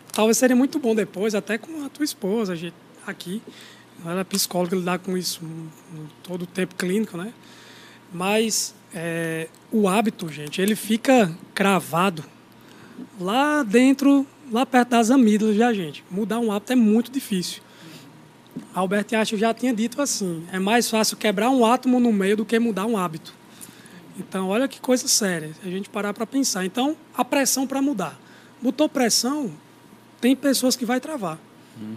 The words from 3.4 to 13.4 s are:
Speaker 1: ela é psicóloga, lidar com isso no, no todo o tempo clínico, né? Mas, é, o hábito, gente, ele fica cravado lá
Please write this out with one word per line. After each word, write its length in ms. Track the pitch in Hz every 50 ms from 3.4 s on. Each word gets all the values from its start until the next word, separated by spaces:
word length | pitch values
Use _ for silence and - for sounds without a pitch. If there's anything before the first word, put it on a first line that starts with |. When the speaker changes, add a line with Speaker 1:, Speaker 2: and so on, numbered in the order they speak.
| - - - - - - - - - - - - 170
Speaker 1:
ela 160 | 165 175 190
é 20 | 185
psicóloga, 540 | - - 196 - - - 175 180 175 190
lidar 220 | 185 175 180 180 175
com 180 | 180 190 185
isso 240 | 185 170 - - - 170
no, 60 | 160 160 165 160 160 156 - - - 165 156
no 100 | 156 147 - - -
todo 200 | 170 180 175 180
o 40 |
tempo 280 | 175 - 185 190 175 -
clínico, 420 | - 190 180 185 220 220 - -
né? 160 | 170 180 226 247 - - - - - - - - - - - - - - - 180
Mas, 600 | 170 180 196 208 220 226 220 208 - - - - - - - -
é, 540 | 175 165 170 165 165 165 165 160 160 160 - - - - - -
o 160 | 220 208 185
hábito, 400 | 180 220 220 214 - - 190 160
gente, 320 | 143 147 147 151 - -
ele 140 | 185 202 220
fica 540 | - - - 220 226 - 277 262 240 208 165 165 - - - -
cravado 720 | - 196 196 196 175 139 - 156 165 185 202 175 156 143 - - - - - - - - - - - - - - - - - - 208
lá 440 | 175 185 214 262